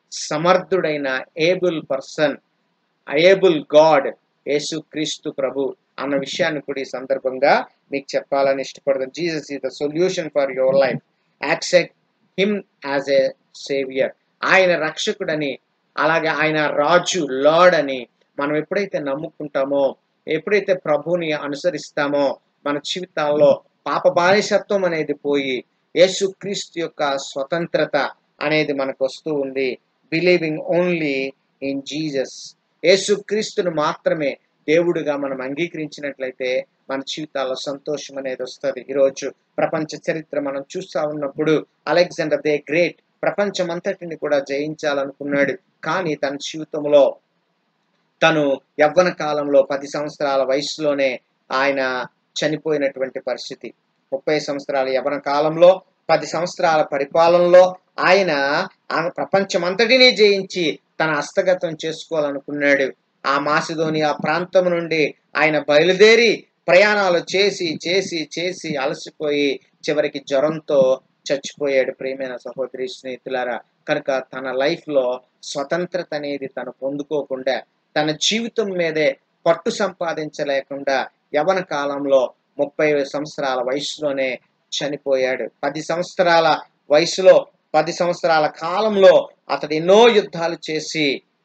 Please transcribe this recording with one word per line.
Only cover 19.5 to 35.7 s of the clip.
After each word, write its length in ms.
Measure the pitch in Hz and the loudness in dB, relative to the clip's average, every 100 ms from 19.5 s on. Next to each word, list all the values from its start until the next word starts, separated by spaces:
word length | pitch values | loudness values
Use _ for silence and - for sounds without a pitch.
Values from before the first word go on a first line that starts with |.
| 143 135 139 135 110 _ _ - | -2 0 0 0 -2 _ _ -6
ఎప్పుడైతే 460 | 156 175 202 196 | -4 0 0 0
ప్రభువుని 580 | 185 - 147 160 175 160 | -2 0 -2 0 -2 -2
అనుసరిస్తామో, 1080 | 151 143 143 175 151 - - 143 143 139 123 _ _ 143 | -4 -6 -4 -4 -4 -8 -4 -2 0 0 -2 _ _ -6
మన 120 | 147 | -4
జీవితాల్లో 840 | - 185 180 - 147 147 143 135 - _ - | -6 -10 -8 -4 -2 4 4 4 -2 _ -6
పాప 220 | 156 180 | 0 2
బానిసత్వం 760 | 175 175 208 202 202 - 202 | 4 4 4 2 -2 0 -2
అనేది 300 | 180 160 147 | 0 -2 -4
పోయి, 500 | 143 143 143 135 127 - _ _ 151 | -4 -2 -2 0 -4 -8 _ _ 4
యేసుక్రీస్తు 800 | 185 185 196 190 196 196 - 170 | 4 4 -4 -6 -10 -8 -10 -8
యొక్క 400 | 160 - 147 139 | -8 -4 -4 -4
స్వతంత్రత 920 | - 143 135 170 170 151 147 147 120 - _ _ | -6 -8 -4 -4 -2 -2 0 0 -4 -8 _ _
అనేది 320 | 147 156 147 | -2 0 0
మనకు 320 | 139 135 131 | -2 -4 -2
వస్తూ 300 | 180 - 160 | -4 -4 -6
ఉంది. 440 | 147 135 135 131 113 _ _ _ | -4 -4 -2 -4 -6 _ _ _
Believing 440 | 160 175 175 160 156 - 170 | 0 2 2 0 -6 -2 0
only 540 | 180 175 151 135 135 - _ _ | 0 0 -2 -2 -6 -10 _ _
in 140 | 139 139 | -6 -6
Jesus. 800 | 135 143 156 139 123 - - _ _ _ | -8 -6 -4 -4 -6 -10 -20 _ _ _
యేసుక్రీస్తును 880 | - 190 196 202 - 208 214 - 175 | 2 4 2 -2 -2 -4 -4 -4 -4
మాత్రమే 680 | 156 156 165 185 170 143 120 _ _ - | -2 -2 -2 -4 -2 -4 -6 _ _ 0
దేవుడుగా 480 | 160 175 170 143 143 | 2 2 0 -2 -4
మనం 260 | 139 131 | -4 -6
అంగీకరించినట్లయితే, 1200 | 131 143 170 | -8 -6 -6